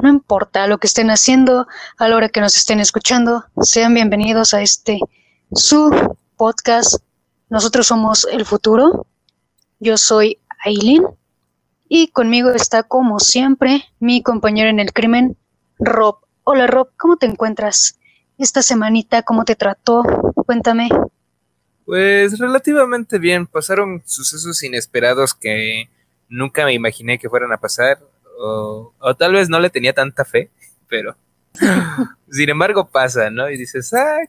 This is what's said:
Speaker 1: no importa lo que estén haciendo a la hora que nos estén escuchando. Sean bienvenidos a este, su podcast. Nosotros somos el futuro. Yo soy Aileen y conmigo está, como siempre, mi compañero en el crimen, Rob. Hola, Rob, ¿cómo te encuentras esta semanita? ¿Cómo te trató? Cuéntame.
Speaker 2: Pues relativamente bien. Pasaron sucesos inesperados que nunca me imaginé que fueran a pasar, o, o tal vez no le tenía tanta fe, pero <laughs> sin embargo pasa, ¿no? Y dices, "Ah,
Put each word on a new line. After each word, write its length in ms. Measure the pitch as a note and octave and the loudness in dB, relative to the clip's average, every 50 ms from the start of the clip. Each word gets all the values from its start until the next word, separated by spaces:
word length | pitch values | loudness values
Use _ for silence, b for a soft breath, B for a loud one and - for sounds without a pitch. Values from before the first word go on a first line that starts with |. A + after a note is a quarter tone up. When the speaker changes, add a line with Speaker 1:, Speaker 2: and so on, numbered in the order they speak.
Speaker 1:
no 60 | - C#4 | 2 4
importa 600 | C#4+ C#4 - - G#3 F#3+ G#3 - - F#3+ G3 G3+ | 2 2 2 0 -2 -2 -2 -2 -2 -2 0 0
lo 100 | G#3 G#3 | -2 0
que 100 | - G#3 | -2 -2
estén 240 | - - A3+ A3 | 0 0 0 2
haciendo 560 | A3 - - - C4 C4 C4 B3+ B3+ B3 B3+ B B B B B B B | 2 2 2 2 4 4 4 4 4 0 0 B B B B B B B
a 100 | A3+ A3+ | 0 2
la 80 | A3+ | 2
hora 140 | A3+ A3 A3 | 2 0 0
que 100 | - A3 | -2 -2
nos 160 | G#3 G3+ - | 0 0 2
estén 240 | - - - A3 G#3+ | 0 0 0 0 0
escuchando. 640 | G#3 - - A3 - - B3+ B3 A#3 A#3 A#3 A#3 - _ - - | 0 0 -2 -2 -2 0 0 2 2 2 0 -2 -4 _ -4 -2
Sean 320 | - - - A3+ A3+ A#3 A#3 | 0 0 2 2 2 4 4
bienvenidos 600 | A#3 A3+ G#3+ G3+ G#3 G#3+ A3 A3 A3+ A3+ - G#3+ | 4 2 2 0 0 0 0 0 0 2 2 0
a 80 | G3+ | 0
este, 380 | G3+ G3+ - - - - G#3+ G3 - - _ _ _ _ _ _ _ - - | 0 0 -2 -2 -2 -4 -4 -4 -4 -8 _ _ _ _ _ _ _ -10 -4
su 380 | - - - D4 D4+ D4+ D4+ - - - - - - _ _ _ - | -2 0 2 4 4 4 4 4 2 0 -2 -4 -10 _ _ _ -2
podcast. 680 | A3+ A3 A3+ - - A#3+ A#3 - F#3+ - - - _ _ _ _ _ _ _ _ _ - | -2 -2 -2 -2 -2 0 0 2 2 0 -2 -2 _ _ _ _ _ _ _ _ _ -4
Nosotros 380 | A3+ A3 G#3+ A#3 A3 B3+ A#3 - | -4 -2 -2 0 0 2 2 2
somos 380 | A#3+ A3+ A3 A3 G#3+ - - - | 2 0 0 0 0 0 -2 -2
el 140 | F#3+ - G#3+ | -2 -4 -4
futuro. 600 | - G#3 G3+ - G#3+ A3 A#3 C4+ E4 F#4 - - _ _ _ _ _ _ _ _ _ _ _ _ _ _ - | -2 -4 -2 2 2 4 4 4 4 2 0 -6 _ _ _ _ _ _ _ _ _ _ _ _ _ _ -6
Yo 160 | G#3+ A3+ A3 G#3+ | -2 0 0 2
soy 420 | - - A3+ G#3+ G#3+ A3 - _ _ - - - - | 2 2 2 4 2 2 0 _ _ -20 -18 -8 -4
Aileen 400 | G#3 G#3+ G3+ G#3 A3 C#4 E4 F#4 - - _ _ _ _ _ _ _ _ _ _ _ _ _ _ - | -4 -2 0 2 4 4 4 4 2 -4 _ _ _ _ _ _ _ _ _ _ _ _ _ _ -2
y 180 | C#4 E4 E4 D#4 | 2 2 2 2
conmigo 440 | - - A#3+ A3+ A#3 A#3+ B3 B3+ | 0 -2 0 2 2 2 2 2
está, 320 | B3 A#3 - - - A3+ A3 | 0 0 -2 0 0 -2 -2
como 360 | - B3+ B3+ B3+ A#3 G#3+ G3+ | 0 -2 0 0 0 0 0
siempre, 640 | - - - B3 C4 C4+ C4+ - - C4 C4+ C#4+ - _ _ - | 0 0 0 0 2 2 2 2 2 2 2 0 -2 _ _ -4
mi 240 | A#3 A#3+ B3 B3 A#3+ | -2 0 0 0 0
compañero 460 | - A#3 G#3+ G3 G#3+ G#3+ G#3+ A3 A3 | 0 -2 0 0 0 0 2 2 2
en 100 | A3 G#3 | 2 0
el 140 | G3+ G3 - | 0 -2 -2
crimen, 420 | A#3+ A3 A3+ A#3 B3 B3 B3+ - _ _ _ _ _ _ _ _ - | -2 0 2 2 2 2 0 -2 _ _ _ _ _ _ _ _ -4
Rob. 420 | A#3 A3+ A#3+ A3+ A3 G#3+ G#3 _ _ _ _ _ - | -2 0 0 2 2 0 0 _ _ _ _ _ -2
Hola, 220 | - C#4+ C4+ B3 B3 | 0 2 2 2 2
Rob, 240 | B3+ C4 C4 C4 _ | 2 0 0 -2 _
¿cómo 220 | - - E4 F4 D#4+ | -2 2 2 2 2
te 80 | C4 | 2
encuentras 720 | A#3 G#3+ - A3+ A3 G#3+ - G#3+ G#3 G3+ - - - - _ _ _ _ _ _ _ _ - | -2 -2 -2 -4 -4 -4 -4 -6 -4 -2 0 -2 -2 -4 _ _ _ _ _ _ _ _ -4
esta 240 | C4+ B3+ - C#4 | -4 -2 0 0
semanita? 600 | A#3+ - B3 A3+ G#3+ A3 A3 A3+ G#3+ - - A#3 A#3 | 0 2 0 0 0 2 0 0 0 0 -2 -2 0
¿Cómo 200 | - A#3 A3 A3+ | 0 -2 -2 0
te 140 | - A3 - | 0 -2 0
trató? 460 | G3+ G3 G3 _ - - A#3 A#3 A#3+ - - - - - - - - | 0 -2 -2 _ -2 0 2 2 2 2 0 0 -2 -2 -2 -2 -2
Cuéntame. 420 | - A#3+ A#3 - A#3+ A3+ A#3 A#3 A#3 - - - - _ _ _ _ _ _ _ _ _ _ _ _ _ _ _ | -2 -2 -2 0 0 0 0 0 0 0 0 -2 -4 _ _ _ _ _ _ _ _ _ _ _ _ _ _ _
Speaker 2:
Pues 540 | - F3+ F#3 F#3+ G3 G3+ G3+ G3+ G3+ G#3 G#3+ | -6 -2 0 2 2 2 2 2 0 0 -2
relativamente 800 | B3 B3 C4 C4+ - D4+ D4 D4 C4+ B3 B3 A#3+ A3+ - - G3 | -4 0 0 0 0 2 2 2 2 2 0 -6 -6 -4 -4 -2
bien. 280 | E3 F3 F3+ F3+ F3 - | 0 0 0 0 -2 -4
Pasaron 540 | - D#3+ D3+ - F#3+ G3 G3+ G3 F#3 E3+ - | -6 -6 -4 -2 -2 -2 -2 -4 -6 -12 -10
sucesos 580 | - - - - - D3+ D#3 E3 E3+ E3 - C#3+ | -12 -12 -8 -8 -8 -8 -8 -10 -8 -8 -8 -8
inesperados 680 | C3 B2 A#2+ A2 - - B2 A#2 A#2+ B2+ C3 C3+ B2+ - | -6 -8 -8 -8 -6 -4 -2 0 0 0 0 0 -2 -4
que 560 | - - A2 G#2+ G#2+ A2 A2 A2 A2 A2+ - _ _ _ _ _ _ _ _ | -6 -6 -6 -4 -4 -4 -4 -6 -8 -10 -12 _ _ _ _ _ _ _ _
nunca 340 | A#2 B2 C3 C#3 - - D3+ | -10 -8 -8 -6 -2 -2 0
me 100 | C#3 B2+ | 0 0
imaginé 440 | A#2+ A2+ A2+ - - A2+ A#2 B2 A#2+ | 0 -2 -4 -4 -6 -6 -6 -6 -6
que 80 | - A2+ | -6 -2
fueran 240 | A#2 B2 B2 B2 | -2 -2 -2 -2
a 60 | A2+ G#2 | -6 -6
pasar, 420 | - G#2 - - B2 C3 C#3 C#3+ D3 _ _ _ _ _ - A#2 | -6 -8 -4 -2 0 0 0 -2 _ _ _ _ _ _ -18 -10
o, 540 | A#2+ G#2+ G#2+ A2 G#2+ G#2+ G#2+ G#2+ A2 A#2 _ _ | -8 -6 -6 -6 -6 -8 -10 -12 -16 -20 _ _
o 180 | C3 C3+ C3 | -4 -4 -2
tal 180 | - E3 F3 F#3 | 0 0 2 2
vez 160 | G3 F#3+ E3+ | 2 0 0
no 100 | D#3+ E3 | 0 0
le 100 | F3 F3+ | 0 0
tenía 200 | - B2+ A#2+ B2+ | 0 0 0 0
tanta 320 | - - C3+ C#3 - - C3+ | 2 0 -2 -4 -2 -6 -6
fe, 280 | - - A#2 - - _ b b b b _ _ - | -2 0 -2 -2 -2 _ b b b b _ _ -8
pero 300 | A2+ A2 G#2+ A2+ - _ _ _ _ _ _ _ _ | -8 -6 -6 -8 -12 _ _ _ _ _ _ _ _
<laughs> 760 | - E4+ G#3 F#3 F#3 F3 D#3+ D#3 D3 B3+ - - _ _ _ | -2 0 0 0 0 -2 -4 -6 -6 -8 -8 -8 _ _ _
sin 180 | C#3+ C3+ D3 D3 | -6 -4 -2 -2
embargo 380 | D3 D3+ F3+ G3+ G#3+ G3 F3+ - | 0 0 0 0 0 -2 -2 -2
pasa, 420 | - C3+ C3 B2+ A#2+ B2 A2 G#2+ | 0 -2 0 0 0 -2 -2 -2
¿no? 200 | A2 A#2+ C3 C#3+ | -2 -6 -8 -8
Y 80 | C#3+ B2+ | -8 -10
dices, 360 | B2 - - C3 B2 - - | -12 -12 -12 -12 -10 -4 -2
"Ah, 260 | B3 C4+ D4+ D4+ D4+ E4 | -2 0 0 -2 -4 -6